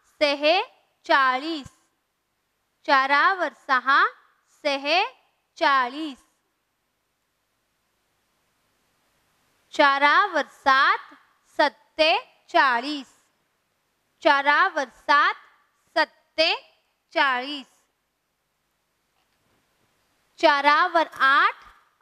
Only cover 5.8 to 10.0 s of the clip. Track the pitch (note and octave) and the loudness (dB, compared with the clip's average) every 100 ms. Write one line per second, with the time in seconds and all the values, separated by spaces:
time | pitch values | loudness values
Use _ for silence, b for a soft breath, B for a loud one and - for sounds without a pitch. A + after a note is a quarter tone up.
5.8 | B3 C#4+ D#4 B3 _ _ _ _ _ _ | -2 -8 -14 -14 _ _ _ _ _ _
6.8 | _ _ _ _ _ _ _ _ _ _ | _ _ _ _ _ _ _ _ _ _
7.8 | _ _ _ _ _ _ _ _ _ _ | _ _ _ _ _ _ _ _ _ _
8.8 | _ _ _ _ _ _ _ _ _ - | _ _ _ _ _ _ _ _ _ 2
9.8 | C#4+ C#4 | 2 2